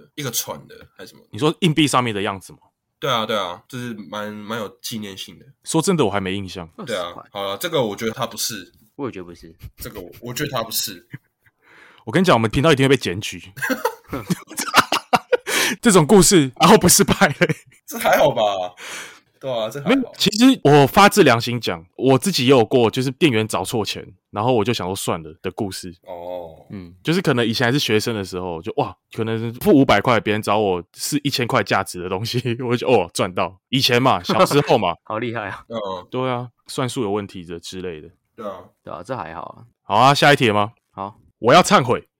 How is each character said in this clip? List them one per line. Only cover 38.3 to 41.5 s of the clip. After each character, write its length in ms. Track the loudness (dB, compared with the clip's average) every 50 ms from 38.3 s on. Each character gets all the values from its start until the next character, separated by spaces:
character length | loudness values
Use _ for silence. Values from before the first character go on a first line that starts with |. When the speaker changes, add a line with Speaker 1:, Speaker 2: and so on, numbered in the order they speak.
| _
Speaker 1:
对 100 | -14 -14
啊。 120 | -12 -12 -14 -18 _ _ _ -16
Speaker 3:
对 100 | -16 -14
啊， 80 | -14 -12
这 140 | -10 -10
还 160 | -10 -10 -12 -12
好 80 | -14
啊。 240 | -14 -16 -18 -20 -20 _ _ _
Speaker 2:
好 140 | _ 0 2
啊， 180 | 4 6 6 4
下 180 | 6 4 4
一 40 | 4
题 140 | 4 2 2
了 40 | 2
吗？ 200 | 2 0 -2 _ _ _ _
Speaker 3:
好。 260 | -14 -12 -12 -12 -12 _ _ _ _ -2
Speaker 2:
我 120 | 2 6